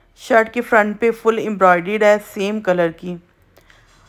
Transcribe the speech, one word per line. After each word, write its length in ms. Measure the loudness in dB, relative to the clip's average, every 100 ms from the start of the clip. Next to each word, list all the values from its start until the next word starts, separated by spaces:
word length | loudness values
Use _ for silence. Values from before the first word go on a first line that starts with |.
| _ _
शर्ट 320 | 0 0 2
के 80 | -4
फ्रंट 380 | 0 0 0 0
पे 120 | -2
फुल 280 | 0 -2 -2
एम्ब्रॉयडर्ड 680 | -4 2 2 2 0 0
है 140 | 2 2
सेम 420 | -2 -6 -6 -4
कलर 320 | -2 -2 -2
की। 240 | -4 -12 -14 -16 _ _ _ _ _ _ _